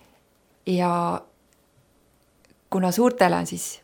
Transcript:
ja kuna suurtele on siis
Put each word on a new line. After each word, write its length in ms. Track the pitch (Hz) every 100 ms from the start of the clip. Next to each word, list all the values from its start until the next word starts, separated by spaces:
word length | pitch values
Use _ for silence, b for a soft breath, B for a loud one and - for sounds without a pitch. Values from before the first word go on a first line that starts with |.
| b b _ _ _ _ -
ja 260 | 180 175 175 170 175 - _ _ _ _ _ _ _ _ _ _ _ _ _ -
kuna 220 | 190 185
suurtele 440 | 175 247 247 180 175
on 120 | 170
siis 340 | 175 - -